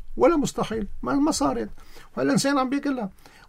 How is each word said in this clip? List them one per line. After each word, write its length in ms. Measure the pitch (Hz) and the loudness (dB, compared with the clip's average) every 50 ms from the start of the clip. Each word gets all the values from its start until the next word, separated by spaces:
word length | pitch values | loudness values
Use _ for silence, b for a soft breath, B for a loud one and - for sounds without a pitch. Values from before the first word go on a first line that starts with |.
| - - - 220 | -8 -6 0 4
ولا 200 | 240 269 339 302 | 4 6 6 4
مستحيل، 500 | 269 - - - 180 - 220 226 208 - - - - | 2 0 -2 -4 -4 -4 -4 -4 -6 -6 -6 -6 -4
ما، 100 | 247 269 | 0 2
ما 180 | 277 285 320 | 2 2 2
صارت. 380 | - - 277 277 254 233 220 202 - b b b b b b b b 233 | 2 2 0 0 0 0 -4 -6 -8 b b b b b b b b -2
والإنسان 400 | 262 277 277 202 - 277 277 269 | 0 2 2 2 2 2 2 2
عم 120 | 262 247 | 2 0
بياكلها. 400 | 277 285 - 294 269 247 208 190 - b b b b b b | 0 -2 0 -2 -2 -2 -4 -8 -8 b b b b b b